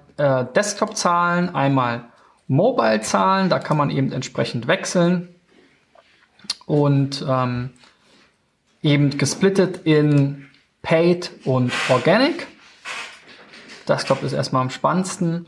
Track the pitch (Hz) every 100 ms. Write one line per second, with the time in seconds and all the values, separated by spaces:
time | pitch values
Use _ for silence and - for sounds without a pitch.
0 | _ - 143 131 117 196 208 - 208 -
1 | 180 175 175 175 180 151 139 135 120 117
2 | - _ _ _ - 135 226 240 226 214
3 | - 196 190 190 185 143 - 151 139 147
4 | 131 139 - - - 123 120 190 - 185
5 | 175 180 180 - _ _ _ _ _ _
6 | _ _ _ _ - - - 151 143 139
7 | 139 139 151 131 123 123 131 - - _
8 | _ _ _ _ _ _ _ _ 156 143
9 | 143 139 139 - 190 196 185 - 160 151
10 | 151 143 139 143 - _ _ _ - 165
11 | 175 175 - - - 127 123 - - 123
12 | 147 208 285 - - - - - - -
13 | - - - - - - - - - 143
14 | - 135 139 139 131 131 127 - 147 170
15 | 185 - 170 170